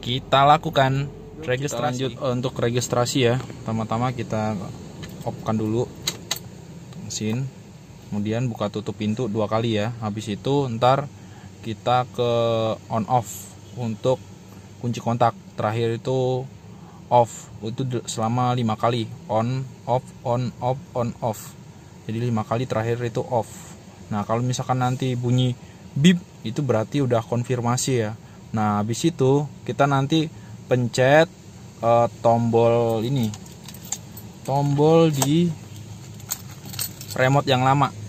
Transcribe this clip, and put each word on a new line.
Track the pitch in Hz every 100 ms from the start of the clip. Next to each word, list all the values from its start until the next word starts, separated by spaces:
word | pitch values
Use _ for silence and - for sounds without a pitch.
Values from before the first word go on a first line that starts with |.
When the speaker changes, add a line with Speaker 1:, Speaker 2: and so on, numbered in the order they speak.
Speaker 1:
Kita | - 131 - 135
lakukan | 139 151 160 147 131 135 143
Speaker 2:
Kita | - - - -
Speaker 1:
registrasi. | 127 143 120 147
Speaker 2:
lanjut, | 123 135 117
Speaker 1:
eh, | 139 123
untuk | 127
registrasi | - 120 120 120 120 120 147 117
ya. | 127
Pertama-tama | - - - 110 107 113 127
kita | 123 104 110 107 107 95 - - - - -
off-kan | - - - 110
dulu | 110 113 123 - - - - - - - - - - - 104
mesin. | - 107 113 135 - - - - - -
Kemudian | 104 104 110 127
buka | 110 104
tutup | 104 104 104
pintu | 107 107 127
dua | 107 104
kali | 110 120 107
ya. | 107 120
Habis | 110 104 107 101
itu | 127 139 135
ntar | 113 123 139 143 - - - - -
kita | 113 107 - 123 123
ke | 95 120 117 117 113 110 107 -
on | 120 107
off | 127 110 - - - - -
untuk | 120 107 127 131 - - - - - -
kunci | 120 117
kontak. | 117 117 117 - - -
Terakhir | 110 110 117 113
itu | 120 131 127 127 135 - - - - - -
off, | 123 117 - - -
itu | 104 117 131
de-, | 120 -
selama | - 110 120 123
lima | 123 113
kali. | 110 117 123 110 - -
On, | 107 117 131 131 - -
off, | 123 - - 131
on, | 120 123 -
off, | 123 131 -
on, | 127 117 -
off. | 123 104 - - - - - -
Jadi | - 110
lima | 120 113
kali | 107 113 127
terakhir | 110 113 117
itu | 120 117
off. | 127 123 104 - - - - - -
Nah, | 107 101
kalau | 113
misalkan | 127 123 127 127
nanti | 127 127 131
bunyi | 123 123 127 127 123 - - -
bip, | - 160 180 - -
itu | 110 127 143
berarti | 113 110 143 131
udah | 120
konfirmasi | - 120 120 127 120 120 -
ya. | 127 107 113 - - -
Nah, | 110 107 104
habis | 107 117 165
itu | 165 131 143 147 -
kita | - 120 139
nanti | 135 139 160 156 - - - -
pencet, | 127 120 - 127 147 165 - - - - -
eh, | 117 117 117 110 117
tombol | 117 117 117 117 117 117 113 117
ini. | 139 113 104 - - - - - - - - - -
Tombol | - 135 143 143 151 165 165
di | 139 135 156 175 156 - - - - - - - - - - - - - - -
remote | - 127 139 139
yang | 127
lama. | 131 139 131 107